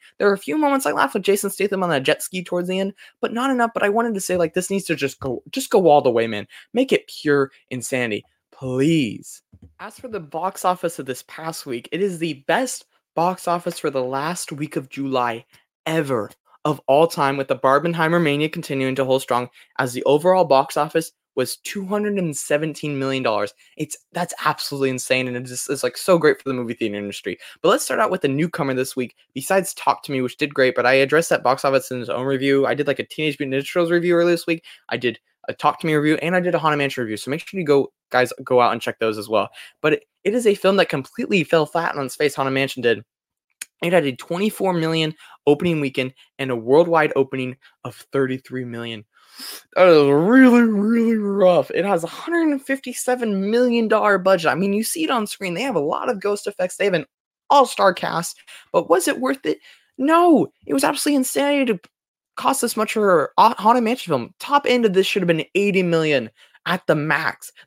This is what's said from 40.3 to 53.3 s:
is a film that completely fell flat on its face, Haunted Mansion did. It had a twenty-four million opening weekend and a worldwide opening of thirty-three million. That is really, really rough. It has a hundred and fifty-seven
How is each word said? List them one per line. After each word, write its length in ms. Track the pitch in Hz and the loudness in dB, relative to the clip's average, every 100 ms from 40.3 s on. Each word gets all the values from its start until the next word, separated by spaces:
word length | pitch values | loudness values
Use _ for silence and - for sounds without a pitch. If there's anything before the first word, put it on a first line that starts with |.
is 120 | 240 226 | 0 2
a 80 | |
film 220 | 202 185 196 | 2 2 2
that 120 | 160 | 0
completely 560 | 147 - - - 202 | -2 -6 -10 -2 0
fell 220 | 143 165 147 | 2 0 2
flat 300 | 170 170 143 | -2 -4 -4
on 100 | 131 | -6
its 100 | - | -2
face, 180 | 151 | -2
Haunted 200 | - 135 | 0 -2
Mansion 260 | 135 135 127 | 0 -2 0
did. 240 | 117 104 - _ _ _ _ _ - _ | 0 0 -4 _ _ _ _ _ -20 _
It 100 | 170 | 0
had 140 | 180 143 | 2 0
a 100 | 120 | -4
twenty-four 560 | - 175 208 - 190 | -8 -2 -2 0 -2
million 420 | 175 160 160 156 156 - - 143 | 0 0 0 -2 -4 -18 -2 2
opening 360 | 147 180 156 | 2 2 0
weekend 320 | 139 135 131 - _ - | -2 -4 -6 -8 _ -8
and 120 | 131 | -6
a 60 | 120 | -4
worldwide 560 | 113 147 170 165 151 | 4 4 4 2 2
opening 440 | 139 135 135 127 127 _ _ | 0 -2 -4 -8 -10 _ _
of 100 | 123 - - | -16 -16 -6
thirty-three 540 | 139 131 131 - 127 | -4 -2 -4 -8 -10
million. 400 | 123 117 117 110 - _ _ - - - - | -10 -10 -10 -12 -16 _ _ -20 -18 -18 -4
That 140 | - 185 | 4 8
is 220 | 156 139 | 8 6
really, 520 | 143 185 262 254 240 | 4 6 8 8 8
really 560 | 226 202 208 233 226 220 | 6 2 2 2 2 0
rough. 520 | 202 196 185 165 131 | 0 4 4 4 2
It 140 | - | -2
has 180 | 196 175 | 0 -2
a 40 | 165 | -2
hundred 420 | - 330 339 320 | -10 -4 0 0
and 160 | 277 | -2
fifty-seven 840 | - 269 254 - - 247 233 | -4 -6 -6 -6 -4 -2 0